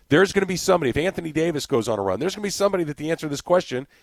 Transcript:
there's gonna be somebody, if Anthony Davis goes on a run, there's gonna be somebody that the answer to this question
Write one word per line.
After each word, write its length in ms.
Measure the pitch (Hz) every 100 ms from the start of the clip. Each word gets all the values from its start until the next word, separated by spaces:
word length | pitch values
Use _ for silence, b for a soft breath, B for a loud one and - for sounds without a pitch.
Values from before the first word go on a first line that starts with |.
| -
there's 240 | 151 196
gonna 140 | 202 190
be 100 | 180
somebody, 340 | - 175 139
if 60 | 143
Anthony 360 | 180 185 165
Davis 340 | 151 165 147 -
goes 220 | 127 113
on 100 | 104
a 40 |
run, 180 | 98 95
there's 140 | 170 214
gonna 80 |
be 60 | 208
somebody 340 | - 202 190
that 120 | 156 143
the 140 | 151
answer 160 | 165 156
to 40 |
this 100 | 143
question 480 | - 175 - 127 143 b